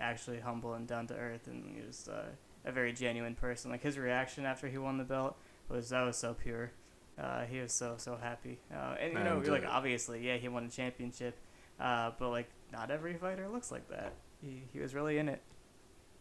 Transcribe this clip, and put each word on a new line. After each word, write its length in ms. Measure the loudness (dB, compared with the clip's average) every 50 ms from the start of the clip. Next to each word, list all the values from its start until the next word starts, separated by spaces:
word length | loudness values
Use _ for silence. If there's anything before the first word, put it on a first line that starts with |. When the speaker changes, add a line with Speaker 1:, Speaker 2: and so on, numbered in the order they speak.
Speaker 1:
actually 400 | 0 0 0 0 -2 -4 -4 -4
humble 340 | -2 -2 -2 -2 -2 -2 -2
and 120 | -4 -2
down 200 | -2 -2 -2 -2
to 80 | -2 -4
earth, 320 | -4 -4 -4 -4 -6 -8
and, 180 | -8 -10 -8 -8 -8 -8
you 80 | -8 -10
know, 40 |
just, 220 | -10 -10 -10 -8 -6
uh, 140 | -6 -6 -6 -6 -8 -12 -16 -18 -16 -10 -6
a 80 | -2 2
very 200 | 4 4 4 2
genuine 440 | 2 2 2 2 2 0 -2 0
person. 340 | 0 0 0 0 -2 -2 -4
Like, 120 | -4 0 0
his 140 | 0 0
reaction 480 | 2 2 4 4 4 4 2 -2 -2 0
after 220 | 0 0 0 -2
he 120 | -4 -2 0
won 200 | 0 0 0 0
the 60 | 2
belt 320 | 2 2 4 4 2 0 -2 -10 -20 -20 -12 -6 -2
was, 220 | -2 -2 0 2
that 120 | 4 4 4
was 140 | 4 4
so 180 | 2 0 0 0
pure. 380 | 2 0 0 0 0 -2 -4 -6 -10 -18 -20 -20 -20 -20 -16 -8
Uh, 280 | -4 -2 0 0 0 0
he 140 | 0 -2 -2
was 120 | -2 0 0
so, 220 | 0 0 0 -2 -4
so 180 | -4 -4 -4
happy. 420 | -4 -2 -4 -4 -4 -6 -8 -8 -10 -10 -8 -6
Uh, 220 | -4 -2 -2 0 0
and, 120 | 0 0 2
you 60 | 4
know, 200 | 4 6 6 6
Speaker 2:
And, 100 | 6 6
Speaker 1:
like, 160 | 4 4 4
Speaker 2:
uh, 60 | 4
Speaker 1:
obviously, 540 | 4 4 4 4 2 2 0 -2 -4 -2 0
yeah, 100 | 2 2
he 120 | 2 2 0
won 160 | -2 -2 -2
a 40 | -2
championship, 680 | -2 -2 -2 -2 -2 -2 -4 -6 -4 -4 -4 -4 -4 -6 -12 -18 -18 -20 -20 -14 -4 0
uh, 320 | 4 4 6 6 4 2 0 0
but, 120 | 0 2
like, 180 | 2 2 0 -2 -8 -18 -16 -10 -8
not 180 | -6 -2 -2
every 240 | -2 -2 -2 -2 -4
fighter 340 | -2 -2 -2 -2 -2 -4 -4
looks 220 | -4 -4 -4 -4
like 180 | -6 -6 -6 -6
that. 220 | -6 -4 -4 -6 -6 -8 -14 -18 -16 -12
He, 220 | -10 -8 -8 -8 -10 -8 -6
he 80 | -4
was 140 | -4 -2 0
really 240 | 0 2 4 6 6
in 100 | 6 4
it. 120 | 2 -2 -4 -12 -18 -18 -20 -20 -20 -20 -20 -20 -20 -20 -20 -20 -20 -20